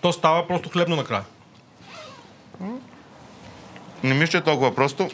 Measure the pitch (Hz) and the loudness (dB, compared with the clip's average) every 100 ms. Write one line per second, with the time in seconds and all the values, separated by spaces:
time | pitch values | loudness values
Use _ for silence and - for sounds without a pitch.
0 | 175 170 170 165 170 175 - 180 170 165 | 0 4 4 4 2 -4 -2 0 0 0
1 | 123 110 101 - - - - - - 640 | -2 -4 -6 -18 -20 -20 -20 -20 -20 -18
2 | 622 523 - - - - 185 247 247 - | -18 -20 -20 -20 -20 -14 -12 -12 -14 -20
3 | - - - - - - - - - - | -20 -20 -20 -20 -20 -20 -20 -20 -20 -6
4 | 131 135 160 180 160 147 131 123 135 135 | 0 2 2 2 2 2 2 2 0 0
5 | 180 | -4